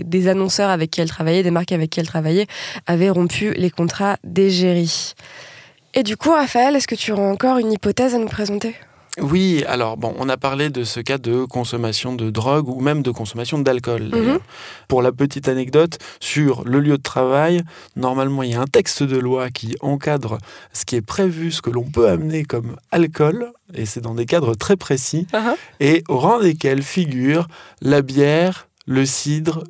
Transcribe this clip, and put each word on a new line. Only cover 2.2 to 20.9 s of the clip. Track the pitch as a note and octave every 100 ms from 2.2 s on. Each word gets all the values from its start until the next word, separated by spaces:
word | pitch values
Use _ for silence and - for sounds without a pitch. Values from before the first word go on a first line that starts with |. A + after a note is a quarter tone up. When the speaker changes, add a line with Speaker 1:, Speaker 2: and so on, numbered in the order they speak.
| D#3 F3 G#3 - - - -
Speaker 1:
avaient | E3+ G3
rompu | F3+ F3 - G#3+
les | - F3+
contrats | - E3+ - G3+ G3+
d'égérie. | - F3 G3 F3+ F3+ F3 E3 - - - - - - - - _ _
Et | C4
du | G#3 G#3+
coup, | D4+
Raphaël, | D#4+ C4+ A#3+ C4 C#4+
est-ce | -
que |
tu | A3+ -
auras | G#3 G3+
encore | G3+ B3+ B3+
une | A3
hypothèse | G#3+ G#3 G3+ B3+
à | A#3+
nous | A3
présenter ? | - G#3 G3+ A3+ A3+ - _ - -
Speaker 2:
Oui, | C#3 F3+ F#3+ D#3 -
alors | B2 A2+ A2
bon, | A2+ -
on | C3
a | C3
parlé | C3+ C#3 D3
de | B2+
ce | A#2 A#2+
cas | A#2 C3+
de | A#2 B2
consommation | C3 B2+ A#2+ A#2+ A#2 G#2 B2+
de | B2 A2
drogue | A2 A#2+ D3 C#3
ou | C3
même | C#3 D3+
de | B2+
consommation | A#2+ G#2+ A2+ A#2+ D#3
d'alcool, | C3+ B2 B2 A#2 A2
d'ailleurs. | A#3 A3+ E4
Speaker 1:
Mhm. | - - - - -
Speaker 2:
Pour | B2+
la | B2+
petite | B2 C#3+ C#3+ -
anecdote, | C3 C3 D3 E3 - - -
sur | - D3 C#3+ A#2
le | A#2+ C3+
lieu | D3 C#3
de |
travail, | - C3 B2+ C#3 D#3+ F3 E3+ - -
normalement, | - B2+ C3 C3+ C#3
il | B2+
y |
a | A#2
un | C#3
texte | A#3 - -
de | C#3 C3
loi | B2+ C3 B2+
qui | B2 A2+ -
encadre | C#3+ C#3 D3+ D3 A#2+ A#2 - - -
ce | -
qui | -